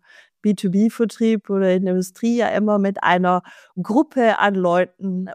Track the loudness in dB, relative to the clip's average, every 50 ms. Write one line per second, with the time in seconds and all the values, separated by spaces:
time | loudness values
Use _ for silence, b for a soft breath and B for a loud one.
0 | b b b b b b b _ -2 -2 -2 0 -2 -2 0 2 0 0 0 0
1 | -4 -4 -2 -2 0 0 0 0 _ -4 -2 0 2 2 2 0 0 0 -2 -2
2 | -2 -4 _ -4 -2 -2 0 0 -2 -2 0 -2 0 0 0 0 0 -2 -2 -2
3 | 0 0 2 2 2 2 0 0 B B B B B B B -10 -6 0 0 0
4 | 0 0 0 0 2 2 2 2 0 0 0 0 0 2 2 2 0 -2 _ _
5 | -8 -6 -6 -6 -6 -8 -8